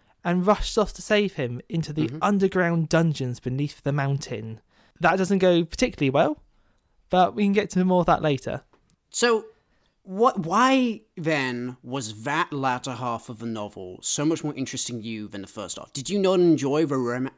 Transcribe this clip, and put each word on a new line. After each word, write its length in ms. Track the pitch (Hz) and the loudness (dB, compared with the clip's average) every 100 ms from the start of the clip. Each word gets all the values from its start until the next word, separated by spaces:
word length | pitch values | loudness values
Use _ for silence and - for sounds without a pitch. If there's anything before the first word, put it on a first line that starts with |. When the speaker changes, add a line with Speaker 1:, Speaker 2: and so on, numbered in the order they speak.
| _ _ | _ _
Speaker 1:
and 240 | 175 180 180 | -2 2 2
rushes 300 | 208 - - | 2 2 0
off 160 | 196 | -2
to 80 | - | -2
save 320 | - 208 202 - | -2 0 0 -2
him 260 | 123 120 - | -6 -6 -6
into 240 | 165 156 | -4 -4
the 140 | 151 147 | -2 -4
Speaker 2:
Mm-hmm. 100 | 147 | -2
Speaker 1:
underground 720 | 190 202 190 190 175 170 156 | 0 2 2 2 0 0 2
dungeons 500 | 170 170 147 127 120 | 4 2 0 -4 -6
beneath 420 | 127 131 147 - | -4 -4 -4 -4
the 100 | 143 | -4
mountain. 680 | 143 135 139 - 110 110 110 _ _ _ - | -2 0 -2 -4 -10 -10 -14 _ _ _ 0
That 160 | 170 185 | 2 4
doesn't 220 | 185 196 | 2 4
go 260 | 185 170 | 4 4
particularly 460 | 165 - 247 - 139 | 2 0 -2 0 2
well, 300 | 139 240 302 _ _ _ _ _ _ _ | 4 2 0 _ _ _ _ _ _ _
but 240 | 180 185 | 2 2
we 80 | 208 | 2
can 100 | 202 | 2
get 180 | 202 202 | 2 0
to 140 | 185 | 2
more 160 | 185 180 | 4 4
of 60 | 170 | 4
that 160 | 165 | 2
later. 400 | 156 135 - - - _ _ _ _ | 2 -2 -4 -8 -12 _ _ _ _
Speaker 2:
So, 360 | - 240 226 214 _ _ _ _ _ | 0 2 2 -2 _ _ _ _ _
what? 340 | - 190 247 - 165 | -8 2 2 2 0
Why 540 | 196 254 269 247 208 _ - | 4 4 4 2 -4 _ -6
then 600 | 160 151 131 123 123 131 | -2 0 0 -4 -6 -10
was 400 | 123 135 110 107 | -8 -8 -8 -8
that 300 | 113 151 175 | -4 -2 -2
latter 400 | 143 135 123 139 | -2 -2 -2 -6
half 360 | 120 127 117 - | -6 -6 -6 -8
of 120 | 110 | -12
the 60 | 117 | -8
novel 520 | 110 104 101 92 - | -8 -8 -10 -14 -10
so 220 | - - | -6 -2
much 200 | 151 160 | 0 -2
more 100 | 147 | -4
interesting 480 | 139 131 127 - 120 | -6 -6 -6 -8 -8
to 60 | 110 | -8
you 180 | 110 104 | -10 -10
than 160 | 101 | -12
the 60 | 95 | -12
first 280 | 110 95 - | -10 -10 -12
half? 160 | 71 | -12
Did 160 | - 127 | -12 -4
you 120 | 202 | 0
not 180 | 190 185 | 2 4
enjoy 480 | 175 151 139 147 160 | 6 4 2 0 0
the 100 | 139 | 0
rom-, 320 | 120 123 131 | -2 -2 -6